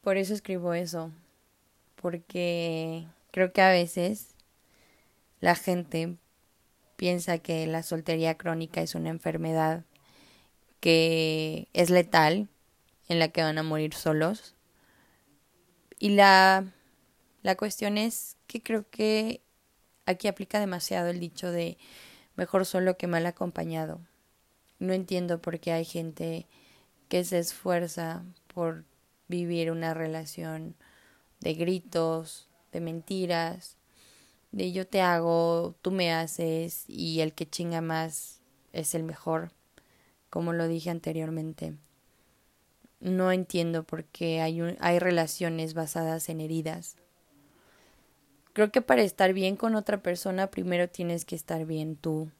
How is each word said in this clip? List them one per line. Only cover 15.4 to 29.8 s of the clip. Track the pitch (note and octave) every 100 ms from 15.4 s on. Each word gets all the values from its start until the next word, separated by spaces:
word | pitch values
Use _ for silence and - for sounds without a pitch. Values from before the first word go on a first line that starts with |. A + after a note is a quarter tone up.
| _ _ _ _ _ -
Y | G3+
la, | G3+ G3 F#3+ F#3+ F#3+ F#3+ - _ _ _ _ _ _
la | G3 F#3
cuestión | G#3 - G#3 G#3
es | A3+ - - - -
que | A#3
creo | - A3+ G#3
que | - G#3+ G#3+ A3 A#3+ _ _ _ _ _ _ -
aquí | F#3 G#3
aplica | G3 G3 G#3
demasiado | G3+ F3+ - F#3 F3
el | F3
dicho | E3+ - F3+
de | F3 E3+ - - - - - _ -
"mejor | F3+ G3 F#3
solo | F#3+ F#3 F#3
que | F3
mal | E3+ E3+
acompañado". | E3+ F#3 E3+ E3 E3 D#3 E3 E3+ _ _ _ _ _ _ _
No | F#3
entiendo | F#3 F#3 F3+ F3 E3+
por | E3+ E3+
qué | -
hay | E3 E3
gente | E3+ E3 D#3 E3 E3 - _ _ _ _ _ _
que | F3+
se | F3 F3
esfuerza | E3+ - F3+ F3 E3+ D#3+ E3 E3+ F3 F3+ _
por | - E3 D#3+ D#3+ _ _ _ _
vivir | F3 F3 E3+ E3
una | E3